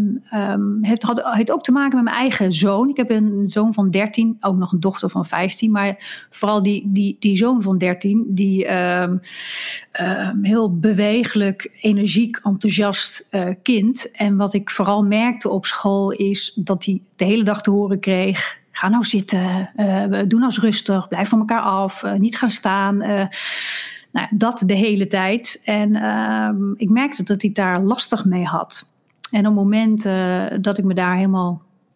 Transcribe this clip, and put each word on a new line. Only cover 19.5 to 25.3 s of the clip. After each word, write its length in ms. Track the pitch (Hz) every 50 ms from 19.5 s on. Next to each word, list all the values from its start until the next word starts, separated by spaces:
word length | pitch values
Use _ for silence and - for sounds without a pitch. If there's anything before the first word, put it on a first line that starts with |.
| 185 185 190 185 -
eh, 280 | - 208 196 190 196 202 202
doe 300 | 196 196 202 190 226 226
nou 40 | 254
eens 160 | 254 - -
rustig, 480 | 226 220 208 - - - 196 190 180 -
blijf 220 | - 175 202 208
van 100 | - 220
elkaar 220 | 214 214 233 226
af, 420 | - 202 190 190 196 190 - - -
eh, 100 | 196 202
niet 240 | 190 196 233 226 -
gaan 140 | 262 226
staan." 500 | - - - 202 190 196 196 196 202 202
Eh, 80 | 214 208 202 196 196 190 - - - - - - - - - - - - - - - _
nou 160 | - - - -
ja, 0 | 214 202
dat 260 | 226 233 240 240 196
de 80 | 185 202
hele 340 | 190 214 220 208 196 196 -
tijd. 540 | - 190 185 190